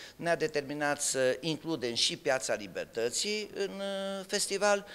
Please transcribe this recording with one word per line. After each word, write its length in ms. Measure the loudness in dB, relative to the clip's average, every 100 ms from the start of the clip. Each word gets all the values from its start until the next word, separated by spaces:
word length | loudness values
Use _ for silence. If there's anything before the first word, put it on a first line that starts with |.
| -14 -4
ne-a 200 | 0 2
determinat 680 | 2 0 -2 0 0 2
să 340 | 2 4 4 2
includem 540 | 0 -2 -2 -2 0
și 220 | 2 0 2
Piața 380 | 2 2 2
Libertății 960 | -2 -2 -6 -4 0 0 0 0 -2 -4
în, 160 | -4 -4
uh, 540 | -4 -6 -4 -4 -6 -2
festival 600 | -2 0 2 4 4 0